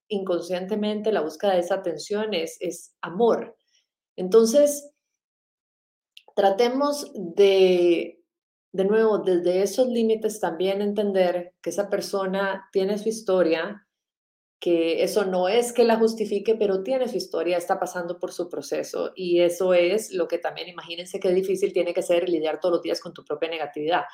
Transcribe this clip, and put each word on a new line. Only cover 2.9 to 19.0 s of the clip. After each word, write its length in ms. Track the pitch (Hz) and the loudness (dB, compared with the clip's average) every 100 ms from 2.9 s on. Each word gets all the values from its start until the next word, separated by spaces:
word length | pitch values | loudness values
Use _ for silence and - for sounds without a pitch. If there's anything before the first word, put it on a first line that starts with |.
| _ | _
amor. 540 | 170 175 233 165 - - _ _ _ _ _ - | -10 0 2 2 -4 -16 _ _ _ _ _ -8
Entonces, 720 | 185 220 226 285 294 285 - _ _ _ _ _ _ _ _ _ _ _ _ - _ - | 4 6 6 6 4 2 -10 _ _ _ _ _ _ _ _ _ _ _ _ -20 _ 2
tratemos 760 | 196 196 240 269 285 285 - | 2 4 2 2 0 -2 -8
de, 1080 | 220 170 185 196 190 185 180 175 165 - - _ _ _ _ _ | -10 -4 4 6 8 6 6 4 2 0 -12 _ _ _ _ _
de 120 | 185 190 | -2 2
nuevo, 340 | 220 220 196 | 4 4 2
desde 420 | 175 175 175 185 | 2 2 2 0
esos 260 | 202 269 254 | 0 0 0
límites 520 | 233 220 220 214 - | 2 0 0 -2 -4
también 420 | 175 165 190 196 | -4 -2 -2 0
entender 720 | 208 202 208 190 180 175 175 _ | -2 -2 0 2 2 0 -8 _
que 80 | 170 | -6
esa 200 | 180 196 | -4 -4
persona 800 | 190 - 196 190 196 196 190 - | -4 -4 -4 -2 -2 -4 -6 -4
tiene 260 | 196 190 208 | -2 0 -2
su 100 | 220 | -4
historia, 800 | 220 - 185 165 160 180 208 _ _ _ _ _ _ _ _ | -4 0 2 4 2 -2 -10 _ _ _ _ _ _ _ _
que 440 | 175 170 165 165 | 0 2 2 0
eso 200 | 180 208 | 0 0
no 240 | 190 185 180 | 0 0 2
es 240 | 233 233 | 0 0
que 140 | 247 233 | 2 4
la 100 | 226 | 4
justifique, 600 | 226 226 214 202 202 220 | 2 0 -4 -2 0 0
pero 280 | 202 190 | 0 0
tiene 240 | 190 262 226 | -2 -2 -2
su 80 | 196 | -4
historia, 400 | - 165 170 175 | -6 -4 -2 -2
está 240 | 175 190 | -2 -2
pasando 400 | 175 180 175 175 | -2 -6 -8 -8
por 140 | 180 | -8
su 160 | - 170 | -8 -8
proceso. 640 | 147 - 151 147 - | -8 -6 -6 -6 -6